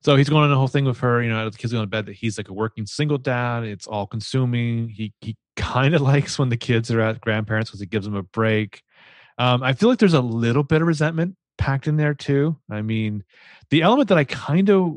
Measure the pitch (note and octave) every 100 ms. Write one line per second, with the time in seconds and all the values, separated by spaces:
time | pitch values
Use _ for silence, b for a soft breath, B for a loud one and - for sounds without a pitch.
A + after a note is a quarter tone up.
0 | - C#3 C#3 D3+ D3 C#3 C3 C#3+ C#3 A#2+
1 | B2+ A#2+ A#2+ A2 A2 G#2 A#2 A#2+ G#2 A2
2 | G2+ G2 A#2 G#2 G2+ F#2+ A2 - G#2 -
3 | D3+ C#3+ C3 B2 B2 A#2 A2+ G2+ - G#2+
4 | G2 A#2 - C3+ B2+ A#2+ A#2+ A#2 A#2 G#2+
5 | A2 _ A2 A2+ _ - - - D3 E3
6 | C#3 C#3 C#3 - C3+ A#2 - A#2 A2+ A#2
7 | A2 A2 - A2 A2 A2 A2 G2 G2 A2
8 | G2 G2+ F#2 - A2 A2 G#2+ - _ b
9 | b b b - B2 B2 B2+ C3+ G#3+ B3+
10 | G#3 D#3+ B2 A2+ A#2 B2 D3 D#3+ E3 D#3
11 | D3+ E3 F3 G3 _ _ - C#3 D#3 D3+
12 | D3+ D3 - C#3 D3+ D3+ _ G#2+ A2 A2
13 | A2 G#2 - b b b b D3 E3 B3
14 | B3+ F3+ C#3 - - D#3 G3 G3 F3+